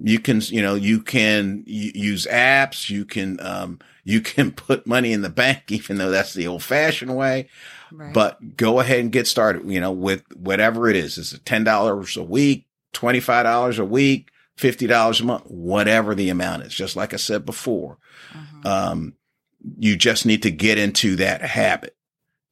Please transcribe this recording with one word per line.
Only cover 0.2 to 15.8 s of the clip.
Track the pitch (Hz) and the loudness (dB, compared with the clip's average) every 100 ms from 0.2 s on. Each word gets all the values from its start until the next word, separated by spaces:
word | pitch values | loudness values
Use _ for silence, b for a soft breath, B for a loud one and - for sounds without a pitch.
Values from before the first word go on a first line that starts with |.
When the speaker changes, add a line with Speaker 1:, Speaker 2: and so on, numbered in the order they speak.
| 113 110 | 2 0
Speaker 1:
you | 110 113 | 0 0
know, | 101 101 | 0 0
you | 98 113 | 2 0
can | 110 131 107 107 98 101 - | 2 2 2 2 0 -6 -8
y-, | 107 107 104 | -8 -8 -4
use | 104 95 - | -4 -2 -2
apps, | 120 127 135 135 - - | 2 4 2 0 -4 -8
you | 101 101 | -6 -6
can, | 110 95 92 | -6 -6 -6
um, | 92 95 92 87 b b | -8 -8 -10 -14 b b
you | 95 110 | 0 0
can | 220 - 139 | 0 0 0
<laughs> | |
put | - - 131 - | 0 -2 -2 0
money | 123 120 | 0 2
in | 104 | 0
the | 95 | -2
bank, | 82 127 135 - | 0 2 2 -2
even | 110 - 98 | -6 -4 -2
though | 95 | 0
that's | 95 - | 0 0
the | 95 85 | -2 -4
old | 87 | -4
fashioned | - 135 156 151 131 127 | -2 0 0 -2 -4 -2
way. | 135 131 131 B B B B | 0 0 -4 B B B B
Speaker 2:
Right. | 156 147 | -20 -4
Speaker 1:
But | 117 104 - 113 - | 0 0 -2 -14 -2
go | 110 123 | 2 2
ahead | 123 123 | 2 2
and | 117 | 2
get | 123 120 | 0 0
started, | - 107 87 95 | 2 2 2 -2
you | 92 | -2
know, | 92 | -2
with | 92 95 95 _ - | -2 -2 -2 _ -10
whatever | 92 98 110 113 117 | -2 2 2 2 2
it | 95 | 2
is. | 76 - | 0 -8
Is | 78 | -12
it | - - | -10 -4
ten | 113 | 0
dollars | 110 107 107 101 92 - | 2 4 2 0 -4 -8
a | |
week, | 87 113 143 135 _ _ _ | -4 2 2 2 _ _ _
twenty-five | - 120 123 - 120 117 | -4 0 0 2 2 4
dollars | 120 123 113 | 2 0 -2
a | 98 | 0
week, | 123 139 135 - b b - | 2 4 2 -4 b b -2
fifty | 131 - 117 | 0 0 2
dollars | 117 113 107 | 4 4 2
a | 117 | 0
month, | 117 - | -4 -8
whatever | 90 85 101 | -10 -2 2